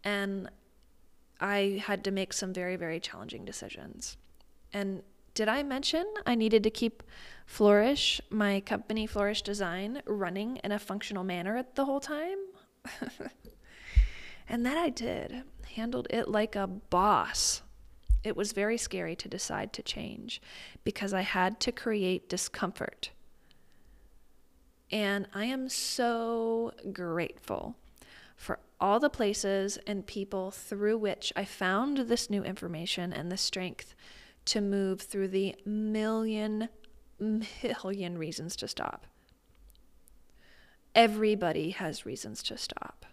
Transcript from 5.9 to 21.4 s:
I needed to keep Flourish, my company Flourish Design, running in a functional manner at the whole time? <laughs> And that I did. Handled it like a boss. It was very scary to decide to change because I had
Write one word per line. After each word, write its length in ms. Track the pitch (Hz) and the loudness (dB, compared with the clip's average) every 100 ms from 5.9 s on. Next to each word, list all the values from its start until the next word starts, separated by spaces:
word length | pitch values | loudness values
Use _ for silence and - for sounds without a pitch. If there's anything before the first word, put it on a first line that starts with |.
| 320 392 427 - | 0 0 -2 0
I 100 | 240 | 4
needed 280 | 220 220 | 8 8
to 60 | 208 | 6
keep 340 | - 233 - - - - - - | 2 0 0 -18 -18 -16 -18 -16
Flourish, 760 | - 208 202 226 285 - - - | 6 10 10 8 4 2 0 -2
my 300 | 214 208 196 | 0 2 2
company 440 | 196 208 - 220 214 | 0 -4 0 -2 -2
Flourish 380 | 208 202 214 | 0 0 0
Design, 580 | - 202 185 175 202 269 - | -2 -2 -2 -2 -4 -6 -4
running 520 | 208 185 185 220 254 | -2 0 -2 -4 -4
in 80 | - | -2
a 80 | 208 | -2
functional 440 | - 196 - 202 | -2 -6 -4 -4
manner 340 | 190 180 180 233 | -2 -2 -2 -2
at 180 | 247 - | -2 -2
the 100 | 277 | 0
whole 140 | 277 | 0
time? 400 | 277 302 330 392 381 - - _ - | -2 -4 -4 -6 -8 -14 -20 _ -16
<laughs> 440 | - 254 - 254 - - - - - - - - - - - - | -10 -10 -8 -12 -12 -20 -20 -20 -20 6 6 6 2 -14 -14 -6
And 180 | 233 240 | 0 2
that 120 | 302 | 2
I 120 | 339 | 0
did. 540 | 247 226 - - 247 269 - - - | 0 -4 -2 -4 -10 -12 -16 -12 -6
Handled 320 | 233 247 240 | -2 -2 0
it 180 | 226 - | 0 2
like 280 | 208 214 208 | 2 2 0
a 100 | 190 | -4
boss. 960 | 190 - 180 202 175 85 - - - - - - - - 101 | -4 2 4 6 6 4 2 2 0 -6 -20 -20 -20 2 2
It 120 | 214 202 | 2 -2
was 160 | 208 | -2
very 260 | 220 208 233 | 0 0 0
scary 380 | - 185 165 170 | -2 -4 -4 -6
to 100 | - | -8
decide 440 | 202 - 104 147 | -6 -4 -4 -4
to 100 | - | -8
change 580 | - - - - - - - - - - | -8 -6 -6 -10 -10 -10 -12 -18 -18 -6
because 300 | - - 196 | -6 -4 -2
I 80 | 190 | 0
had 380 | 190 190 | 0 4